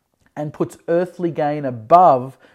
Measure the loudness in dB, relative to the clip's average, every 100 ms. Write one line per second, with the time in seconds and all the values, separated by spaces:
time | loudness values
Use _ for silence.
0 | _ _ _ -10 -8 -6 -6 -6 -2 -2
1 | -2 -4 -6 -2 -4 -2 -6 -6 2 4
2 | 6 4 0 -14 _